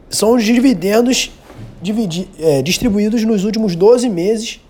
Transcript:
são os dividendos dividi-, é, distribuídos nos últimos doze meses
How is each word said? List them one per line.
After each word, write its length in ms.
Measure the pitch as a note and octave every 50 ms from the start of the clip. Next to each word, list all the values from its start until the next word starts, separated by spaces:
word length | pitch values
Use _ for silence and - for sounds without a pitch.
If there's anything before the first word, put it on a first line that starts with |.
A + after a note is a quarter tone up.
| - -
são 240 | - - G3+ A3 A#3+
os 80 | B3 G#3
dividendos 880 | G#3 A#3+ A#3+ B3 C4+ A#3 E3+ E3 G3 G#3 A3+ A#3+ B3+ B3+ - - - - - - - - - A2 - - -
dividi-, 480 | E3+ F#3+ G#3 A#3 A3+ F3+ D#3 F3 F#3+ - - -
é, 220 | D#3 D#3+ C#3+ C3+
distribuídos 600 | B2+ E3 F3+ - - B3 G3 G#3 G#3 G#3+ A3 A#3+ A3
nos 200 | A3 A3+ G3 F3+
últimos 320 | A3 G3+ A3+ A3 G3+ E3+
doze 320 | E3 F#3+ G#3+ B3 B3 A#3+ B3+
meses 540 | G3 E3 E3+ G3+ A3+ G#3+ A3+ - - - - _